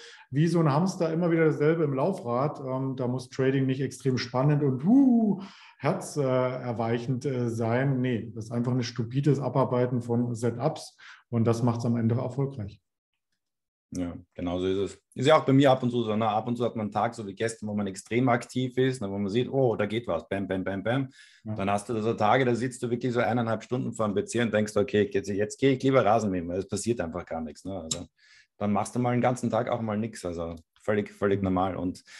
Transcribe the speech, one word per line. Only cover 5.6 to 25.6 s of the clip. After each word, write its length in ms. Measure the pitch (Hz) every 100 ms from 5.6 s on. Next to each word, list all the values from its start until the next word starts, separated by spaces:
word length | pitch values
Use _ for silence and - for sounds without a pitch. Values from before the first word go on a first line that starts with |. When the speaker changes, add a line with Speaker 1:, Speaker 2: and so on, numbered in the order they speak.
| - -
Speaker 1:
herzerweichend, 1500 | 143 185 - 151 131 127 127 131 123 113 113 120 120 123 143
äh, 240 | 127 120
sein. 500 | 113 113 120 139 127
Nee, 320 | 127 117 120
das 120 | 117 107
ist 60 |
einfach 200 | 120 120
ein 120 | 127
stupides 560 | 117 - 113 131 147 127
Abarbeiten 600 | 123 139 127 123 123 123
von 320 | 117 120 120
Setups 640 | 110 120 117 143 151 - - - - _
und 160 | 117 113
das 160 | 113
macht's 240 | 120 117 120
am 120 | 117
Ende 180 | 113 120
erfolgreich. 640 | 127 139 135 - 101 - _ _ _ _ _ _ _ _ _ _ _ 90
Speaker 2:
Ja, 220 | 87 87 87
genau 260 | - 87 90
so 60 | 92
ist 120 | 95
es. 240 | 92 - _
Ist 140 | - 131
ja 100 | 156
auch 80 | 139
bei 60 |
mir 180 | 135 139
ab 140 | 131
und 80 | 127
zu 100 | 120
so, 120 | 110 107
ne? 120 | 110
Ab 200 | 107 117
und 80 | 120
zu 80 | 117
hat 120 | 117
man 80 | 104
einen 80 |
Tag, 200 | 107 117
so 140 | 117 101
wie 80 | 98
gestern, 320 | 113 - 107
wo 80 | 104
man 100 | 101
extrem 420 | 95 - 117 131
aktiv 480 | 120 - 127 131 127
ist, 240 | 131 131
ne? 100 | 98
Wo 60 | 98
man 100 | 101
sieht, 220 | 113 123
oh, 240 | 135 127 101
da 100 | 104
geht 220 | 110 -
was, 200 | 82 -
bam, 200 | 98 95
bam, 160 | 92
bam, 200 | 90 98
bam. 260 | 104 131 135 - - _
Speaker 1:
Ja. 100 | 110
Speaker 2:
Dann 160 | 107 98
hast 200 | 101 -
du 120 | 113
so 120 | 107
Tage, 320 | 113 107 127 123
da 100 | 117
sitzt 260 | 131 -
du 80 | 120
wirklich 240 | 120 131
so 60 | 120
eineinhalb 420 | 104 120 113 110
Stunden 320 | - 127 123
vor 140 | 113 107
dem 80 | 101
P 80 | -
C 160 | 113
und 120 | 117
denkst, 220 | 104 104 104
okay, 320 | 98 104 101
jetzt, 160 | 98 95
jetzt 320 | 101 107
gehe 140 | -